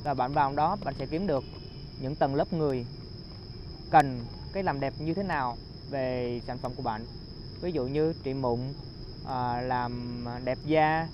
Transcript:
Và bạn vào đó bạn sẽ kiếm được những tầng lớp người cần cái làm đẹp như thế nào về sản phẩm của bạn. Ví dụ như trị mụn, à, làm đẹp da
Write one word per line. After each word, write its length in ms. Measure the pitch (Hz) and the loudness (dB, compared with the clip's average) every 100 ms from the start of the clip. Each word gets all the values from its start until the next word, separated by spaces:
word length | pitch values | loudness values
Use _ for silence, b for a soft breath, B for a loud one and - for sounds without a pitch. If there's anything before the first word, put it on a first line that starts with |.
Và 100 | 151 | 0
bạn 200 | 135 127 | 2 2
vào 200 | 147 139 | 4 4
đó 240 | 139 156 208 | 4 4 2
bạn 100 | 135 131 | -2 -2
sẽ 60 | 131 | -2
kiếm 220 | 151 196 | 0 2
được 160 | 139 117 - - - - - | 2 0 -10 -12 -12 -12 -6
những 140 | 135 151 | -4 2
tầng 200 | 147 139 | 2 4
lớp 180 | 160 | 2
người 320 | 165 151 127 120 - - - - - - - - - - | 2 2 2 -2 -8 -12 -12 -12 -12 -12 -12 -10 -10 6
cần 360 | - 139 123 117 - - | 8 8 2 -6 -8 -6
cái 100 | 190 | -2
làm 160 | 185 139 | 0 2
đẹp 140 | 135 - | 0 -2
như 140 | 151 | -2
thế 100 | 165 | 0
nào 340 | 196 156 127 117 - - - | 0 0 0 -2 -8 -12 -6
về 520 | 117 131 127 123 120 113 | 0 0 0 0 -2 -4
sản 100 | 123 | -4
phẩm 140 | 127 127 | -4 -4
của 80 | |
bạn. 220 | 127 110 117 - - - - - | -2 -2 -6 -10 -12 -12 -12 -6
Ví 100 | 175 | -2
dụ 160 | 165 127 | 0 0
như 260 | 143 160 165 | 2 2 2
trị 100 | 135 | -2
mụn, 260 | 131 131 117 127 143 - - - - - | 0 2 2 0 -6 -10 -10 -12 -10 -6
à, 340 | 131 123 123 | -2 0 0
làm 640 | 127 123 123 123 120 120 120 120 | 0 0 0 -2 -6 -6 -6 -4
đẹp 140 | 127 127 147 | -2 -2 4
da 420 | 156 151 160 165 | 6 6 4 0